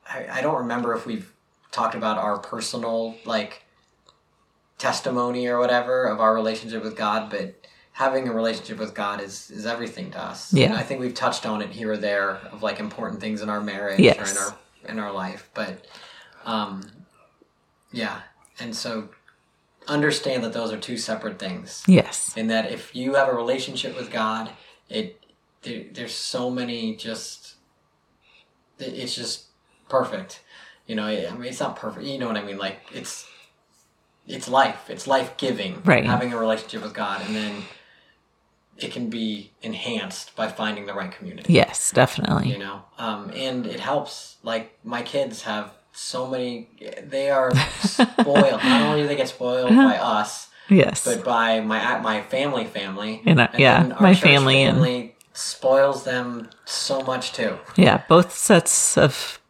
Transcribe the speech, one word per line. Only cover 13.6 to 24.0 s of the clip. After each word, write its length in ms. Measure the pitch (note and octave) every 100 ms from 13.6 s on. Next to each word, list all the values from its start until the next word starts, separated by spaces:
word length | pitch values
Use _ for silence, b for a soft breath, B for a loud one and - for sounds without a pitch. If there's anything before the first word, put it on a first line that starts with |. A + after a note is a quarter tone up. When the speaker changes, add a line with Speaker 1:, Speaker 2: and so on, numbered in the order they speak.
Speaker 1:
marriage 380 | G#2 G2 G2+ G2
Speaker 2:
Yes. 200 | A#2+ A2+
Speaker 1:
or 120 | G2+
in 60 | -
our, 200 | - - _ _ -
in 60 | A2
our 140 | G#2
life. 380 | F#2+ F#2 G2 -
But, 320 | - G2 F#2 - b b b b b
um, 460 | - A2 G2+ F#2+ F#2+ - - _ _ _ _ _ _ _ _
yeah. 300 | A#2+ G#2+ - - _ _ -
And 160 | A#2 A2
so 320 | A#2+ A2 G2+ _ _ _ _ _ _ _ -
understand 560 | D3 D3 D3 C#3 B2+
that 80 | A2+
those 200 | A#2 A2+
are 60 | G#2+
two 200 | - A#2
separate 400 | - A2 A2 F#2+
things. 440 | F#2+ F2+ F2+ - -
Speaker 2:
Yes. 460 | F#3 - - - -
Speaker 1:
And 140 | A2+
that 200 | A2+ A2
if 240 | - -
you 200 | B2 C3
have 140 | C#3 C3+
a 60 |
relationship 640 | A#2 A#2+ C3+ C#3 B2+ B2+
with 140 | B2